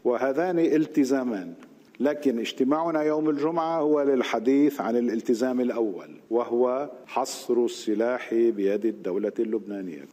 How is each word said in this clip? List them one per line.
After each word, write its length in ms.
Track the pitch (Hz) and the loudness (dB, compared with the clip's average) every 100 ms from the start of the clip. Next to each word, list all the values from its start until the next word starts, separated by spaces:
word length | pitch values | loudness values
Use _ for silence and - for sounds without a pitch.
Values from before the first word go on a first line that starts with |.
وهذان 540 | 123 117 131 135 180 170 | -2 0 0 0 0 2
التزامان، 960 | 165 156 156 156 131 139 123 104 85 85 - - - - | 4 2 2 2 2 2 0 -4 -8 -14 -20 -20 -20 -2
لكن 380 | 131 147 139 117 | -2 2 0 0
اجتماعنا 640 | 110 - 131 151 170 156 | -4 0 0 2 0 0
يوم 280 | 151 151 156 | 0 2 0
الجمعة 480 | 143 151 170 160 165 | 0 0 0 -2 0
هو 240 | 151 147 | 2 2
للحديث 800 | 139 131 123 117 110 139 147 - | 4 2 2 0 2 4 4 2
عن 160 | 101 120 | 0 0
الالتزام 640 | 120 113 - 113 127 127 | 0 0 0 0 2 0
الأول، 480 | 123 117 110 90 - 78 - | 0 0 -2 -4 -12 -20 -2
وهو 600 | 117 117 120 127 131 143 - - | -2 0 2 2 0 -6 -12 -6
حصر 580 | 120 131 - - 120 | -4 -4 -6 0 2
السلاح 720 | 117 - - 104 117 127 - | 2 -2 -4 0 0 -2 -2
بيد 520 | 117 117 101 98 104 113 | 2 2 2 0 0 -2
الدولة 460 | 101 95 92 104 110 | -4 -4 -4 -4 -4
اللبنانية 680 | 110 110 101 101 90 73 69 | -4 -4 -6 -10 -10 -12 -10